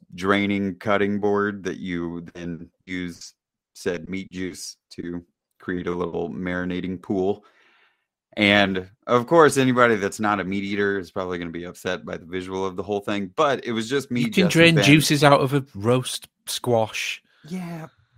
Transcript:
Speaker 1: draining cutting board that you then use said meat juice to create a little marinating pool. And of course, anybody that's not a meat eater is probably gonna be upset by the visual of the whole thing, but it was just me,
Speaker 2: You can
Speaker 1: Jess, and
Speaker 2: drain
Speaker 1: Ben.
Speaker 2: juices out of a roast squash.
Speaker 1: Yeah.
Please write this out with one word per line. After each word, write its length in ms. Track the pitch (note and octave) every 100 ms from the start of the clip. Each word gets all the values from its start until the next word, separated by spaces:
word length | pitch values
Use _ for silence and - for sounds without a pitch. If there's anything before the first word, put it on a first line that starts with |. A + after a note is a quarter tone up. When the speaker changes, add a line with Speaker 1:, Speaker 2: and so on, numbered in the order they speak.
| _
Speaker 1:
draining 640 | F2+ G2 G2+ G2+ G2 G2 F2+
cutting 440 | A2 G2+ G2+ G2+
board 420 | G#2 G2+ G2+ G2+
that 140 | F2+ -
you 440 | F#2 F2 E2+ E2+ E2+
then 360 | F2+ F2 E2 F2 _ -
use 480 | F#2 F2 E2+ - _ _ _ _
said 340 | - G2 E2+ D#2+
meat 220 | F#2+ F#2
juice 440 | F2+ F#2 - - - _
to 340 | - F2 F2 E2+ _ _ _
create 260 | - F2+ F2
a 80 |
little 340 | F2 F2 E2+ E2+
marinating 680 | - F2+ F2+ F2+ F2+ F2+ F#2
pool. 440 | - G2 F#2+ G2+ _ _ _ _ _ _ _ _ _ -
And 520 | G#2 G#2 G2 F#2 F#2 _ -
of 200 | B2 A#2+
course, 300 | E3 D3 C3+
anybody 400 | C3 B2 A#2+ G#2+
that's 240 | G2 -
not 200 | G#2+ G#2
a 40 |
meat 200 | F2+ G2
eater 340 | G2 G2+ G2+ G2
is 120 | F2
probably 280 | G2+ F#2 F2
gonna 120 | E2+
be 140 | E2+
upset 400 | F2 - F#2+ F2+
by 120 | F2 E2+
the 100 | E2+
visual 400 | F#2 F#2 F#2+ F#2+
of 100 | F#2
the 60 |
whole 180 | F#2 G2+
thing, 320 | A2 G#2 F#2+ A#2
but 280 | D3 A#2+
it 80 | A#2
was 160 | A2+ A2+
just 220 | C#3 -
me, 120 | B2
Speaker 2:
You 80 | A3+
can 140 | G3+
Speaker 1:
Jess, 0 |
and 80 | F3+
Speaker 2:
drain 220 | D#3+ E3 D#3+
Speaker 1:
Ben. 80 |
Speaker 2:
juices 400 | C#3+ D#3 - D3
out 160 | C#3+ C#3+
of 140 | C#3
a 100 | C#3 C3+
roast 540 | G2 A2 B2+ B2 - - _ -
squash. 760 | - B2 A2+ A2 - - - _ _
Speaker 1:
Yeah. 420 | D3+ F#3 E3+ E3 D#3+ _ _